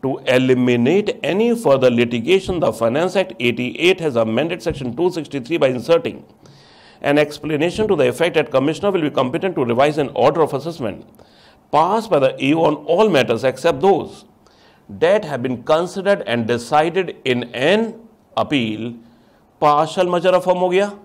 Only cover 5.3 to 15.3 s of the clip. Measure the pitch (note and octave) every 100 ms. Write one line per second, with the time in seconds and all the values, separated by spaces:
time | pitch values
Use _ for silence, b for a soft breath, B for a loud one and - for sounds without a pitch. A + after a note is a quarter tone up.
5.3 | C#3+ A#2+ E3 C#3 B2+ A2+ E3 A#2 D2+ -
6.3 | _ B B B B B B - C#3+ D3+
7.3 | - D3+ D3+ E3 F3 G#3+ F3+ B2+ A#2+ E3+
8.3 | E3+ - C3+ C3+ D#3+ G3+ F#3+ D3+ - B2+
9.3 | B2 F#3+ E3+ B2 A#2 C#3+ D3+ C3+ - B2
10.3 | E3 D3+ C#3 D3 E3 A2+ F2+ - - b
11.3 | b b b _ C#3+ E3 G#3+ G#3+ E3 C3
12.3 | A#2+ C3+ D#3+ D#3+ D3+ - E3+ A3 D#3 C3
13.3 | A2+ B2+ B2 E3 C#3+ F#3+ F3 A2+ - -
14.3 | _ _ b b b b G2 D#3 G#3 D#3